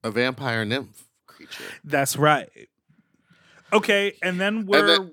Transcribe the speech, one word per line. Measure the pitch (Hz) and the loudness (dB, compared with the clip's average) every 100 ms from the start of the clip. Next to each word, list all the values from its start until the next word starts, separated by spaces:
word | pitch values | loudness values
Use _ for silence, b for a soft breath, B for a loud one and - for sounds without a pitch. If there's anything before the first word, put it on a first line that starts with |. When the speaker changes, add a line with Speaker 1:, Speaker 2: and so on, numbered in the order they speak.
Speaker 1:
A | 113 | -4
vampire | 107 127 127 135 113 | 0 -2 -2 -4 -2
nymph | 107 131 113 - _ _ _ | -2 -4 -6 -20 _ _ _
creature. | _ - - - - | _ -20 -16 -16 -16
Speaker 2:
That's | 147 147 139 - | -4 -2 0 2
right. | 151 147 87 - - _ _ _ _ _ b b b b _ | 4 2 -2 -20 -20 _ _ _ _ _ b b b b _
Okay, | 208 202 202 202 - | 0 2 0 0 -4
and | 180 180 | -4 -2
then | 196 220 | -2 -2
Speaker 1:
And | 190 | 2
Speaker 2:
we're | 156 202 | 2 4
Speaker 1:
then | - 185 | 2 0